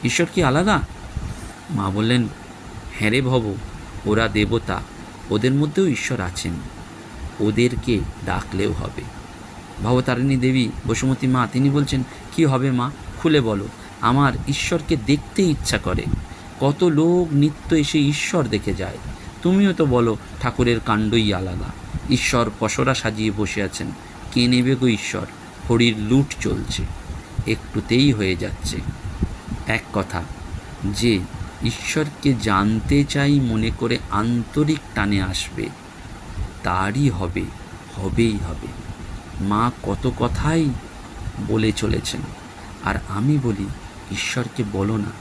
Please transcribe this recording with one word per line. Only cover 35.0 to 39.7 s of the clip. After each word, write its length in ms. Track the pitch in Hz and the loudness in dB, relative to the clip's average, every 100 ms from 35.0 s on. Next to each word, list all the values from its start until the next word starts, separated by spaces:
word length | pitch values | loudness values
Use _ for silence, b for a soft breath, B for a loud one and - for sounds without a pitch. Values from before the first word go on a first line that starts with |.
| 101 101 | 2 2
আসবে, 460 | 92 92 - - - - - - - - - - - - | 0 -2 -6 -6 -8 -8 -18 -18 -16 -16 -12 -8 -8 -6
তারই 480 | - 90 98 113 143 | -2 0 0 2 2
হবে, 340 | 90 90 90 90 - - - - - | 2 -2 -2 -4 -8 -14 -16 -12 -6
হবেই 420 | 95 104 117 104 87 | -2 2 2 2 -4
হবে। 180 | 76 - - - - - - - - | -6 -8 -12 -12 -12 -10 -12 -12 -4
মা 300 | 98 104 120 | 0 2 2